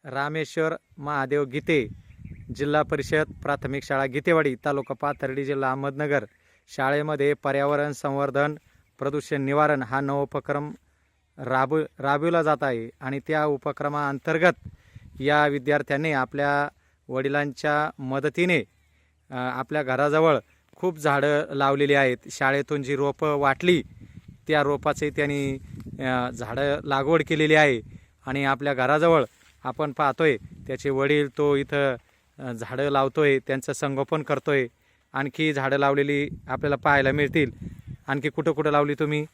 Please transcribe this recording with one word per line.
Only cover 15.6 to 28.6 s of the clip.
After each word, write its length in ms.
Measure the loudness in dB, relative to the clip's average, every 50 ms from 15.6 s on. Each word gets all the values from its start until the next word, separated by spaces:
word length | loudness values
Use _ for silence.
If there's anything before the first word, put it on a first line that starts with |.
| 0 0 0 0 2 -2 -2 -2 0 0
आपल्या 560 | 0 0 -2 -2 -2 -2 0 0 2 0 -2 -4 _ _ _ _ _ _ _ -6
वडिलांच्या 920 | -6 -4 -2 0 0 0 -2 -2 -6 -4 -2 0 2 2 0 -2 -4 -8
मदतीने, 560 | -6 -4 -4 -2 -2 -2 0 0 2 2 2 0 0 _ _ _ _ _ _ _ _ _ _ _ _ _
अ, 40 | -8
आपल्या 480 | -6 -6 -4 -4 -6 -6 _ -2 -2
घराजवळ 560 | 0 0 2 2 4 4 6 6 6 6 4 4 0 _ _ _ _ _ _
खूप 220 | -4 -4 -4 -4 0
झाडं 560 | 0 2 2 4 4 4 2 2 0 -2 -2
लावलेली 400 | 0 2 2 4 2 4 4 4
आहेत. 220 | 4 4 2 2 -2 -6 -16
शाळेतून 520 | -6 0 0 2 2 0 -2 -2 -4 -4
जी 140 | -2 -4 -2
रोपं 400 | 0 0 -2 -2 -2 -2 -2 0
वाटली, 460 | 2 2 0 0 2 2 4 4 2 2 -4 -16 -20 -20 -20 -20 -20 _ -20 -20 -16 _ 0
त्या 140 | 2 2
रोपाचे 480 | 2 2 0 0 0 -2 -2 0 -4 -4
त्यांनी, 480 | -2 -2 -2 -2 -2 -2 -2 -4 -6 -8 -10 -16 -16 -16 -14 -14 -12 -6
अ, 320 | -4 -2 -2 -2 -2 -4
झाडं 500 | -6 -10 -10 -8 -4 -2 -2 0 -2 -2 -2
लागवड 380 | -2 -2 0 2 2 2 2 2 0
केलेली 260 | 0 2 4 6 6
आहे 260 | 6 6 6 4 0 -4 -10 -20 -20 -20 _ _ _ _
आणि 180 | -6 -4 -2 0
आपल्या 300 | 0 0 0